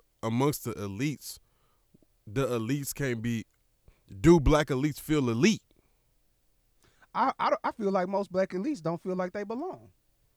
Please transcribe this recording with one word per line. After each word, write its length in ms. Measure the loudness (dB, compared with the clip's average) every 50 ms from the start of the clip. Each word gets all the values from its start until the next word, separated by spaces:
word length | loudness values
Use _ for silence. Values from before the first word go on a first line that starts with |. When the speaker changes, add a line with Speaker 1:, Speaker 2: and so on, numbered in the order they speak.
| _ _ _ -8 -6
Speaker 1:
amongst 400 | -2 0 2 0 0 0 -2 -8
the 60 | -10 -8
elites, 640 | -8 -8 -8 -6 -6 -6 -6 -6 -8 -12 -16 -18 -18 _ _ _ _ _ _ _ _ _ _ _ -20 _ _ _ _ -16
the 180 | -8 -4 -4 -2
elites 460 | -2 -2 -4 -2 -2 -4 -4 -4 -8 -6
can't 280 | -6 -4 -4 -4 -4
be, 240 | -4 -4 -4 -4 -6 _ _ _ _ _ _ _ _ -20 _ _ _ -18 -6 4
do 180 | 8 8 8 10
black 280 | 8 6 4 4 4
elites 320 | 2 0 0 0 -2 -4 -4
feel 300 | -4 0 0 2 2 2
elite? 320 | 2 4 4 4 4 2 _ _ _ _ _ _ _ _ _ _ _ _ _ _ _ _ _ _ _ _ _ _ _ _ _ _ _ _ -20 _ -4
Speaker 2:
I, 160 | -2 -2 -2 -2 -2
I, 120 | -2 -2 -2 -2 -4
I 80 | -6
feel 200 | -6 -2 -4 0
like 160 | 0 0 -2
most 240 | 0 -2 -4 -4 -2
black 180 | -2 -2 -2 -2
elites 300 | -2 -6 -4 -4 -6 -4
don't 200 | -4 -6 -6 -4
feel 140 | -6 -6 -4
like 180 | -4 -6 -6 -6
they 100 | -8 -8
belong, 460 | -8 -8 -8 -8 -8 -10 -12 -18 -20 _ _ _ _ _ _ _ _ _